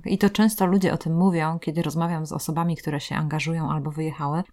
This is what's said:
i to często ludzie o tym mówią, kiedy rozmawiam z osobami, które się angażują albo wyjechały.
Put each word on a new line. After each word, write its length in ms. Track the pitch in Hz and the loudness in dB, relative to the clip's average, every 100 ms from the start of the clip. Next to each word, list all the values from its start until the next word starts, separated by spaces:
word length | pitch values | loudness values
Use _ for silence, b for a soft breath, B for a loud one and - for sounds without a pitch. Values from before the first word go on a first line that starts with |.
i 120 | - 196 | -4 2
to 120 | 202 | 2
często 360 | 202 220 - | 4 2 4
ludzie 280 | 185 190 185 | 2 4 2
o 40 | 160 | 0
tym 180 | 160 165 | 0 2
mówią, 420 | 185 170 156 165 | 4 4 0 -2
kiedy 220 | - 160 | -2 -2
rozmawiam 440 | 156 156 170 165 | 0 0 -2 -2
z 60 | 156 | -4
osobami, 440 | 151 - 160 170 160 | -6 -2 0 0 0
które 220 | - 143 | -2 -4
się 160 | - | -2
angażują 560 | - 151 151 151 165 151 | -2 0 -2 -2 -2 -2
albo 200 | 156 147 | -2 -2
wyjechały. 520 | 151 156 147 143 160 185 | -4 -4 -4 -2 -2 -2